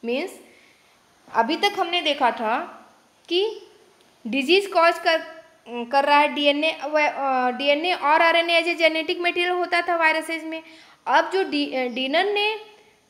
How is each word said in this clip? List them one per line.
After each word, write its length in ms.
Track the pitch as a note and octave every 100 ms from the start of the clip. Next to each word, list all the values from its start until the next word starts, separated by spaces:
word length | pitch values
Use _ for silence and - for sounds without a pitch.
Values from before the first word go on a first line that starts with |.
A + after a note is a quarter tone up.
| A#3
मीन्स 340 | B3+ F4 - - _ _ _ _ _ _ _ _
अभी 220 | - A3+ E4
तक 160 | G4+ G4+
हमने 220 | F4 F4
देखा 300 | D#4 C#4+ B3+
था 260 | A3+ A3 B3 F4 - - _ _ _ _
कि 320 | F4 G#4+ - - _ _ _ _ _ A3+
डिजीज 400 | C4 C4+ F#4 G4
कॉज 320 | F4 E4 E4+
कर, 180 | F4+ E4 D#4+ - - _ -
कर 360 | A#3+ A#3+ C4+ C#4+
रहा 120 | C#4+
है 160 | D4
डीएनए, 440 | B3+ D4 C#4+ D#4 - C#4
व-, 140 | D4+
अ, 520 | D4 - C#4 C4 B3+
डीएनए 420 | A#3 C#4 C#4+ E4+
और 280 | F4 C#4+ D#4
आरएनए 400 | E4+ E4+ E4+ E4+
as 40 | E4
a 100 | E4
genetic 360 | D#4+ D#4+ D#4+ F4
material 340 | F4 F4 F4
होता 300 | F4+ F4 F4
था 140 | F4 E4+
वायरसेस 480 | D#4+ D#4+ D#4+ E4
में। 200 | D#4+ D#4+ D#4+ - - _ -
अब 240 | C#4 E4
जो 100 | F#4+
डी-, 300 | E4 D4 C#4+
अ, 140 | B3+ B3
डिनर 380 | A#3+ C4 D#4 G4
ने 340 | G#4 G#4 G#4+ G#4+ - _ _ _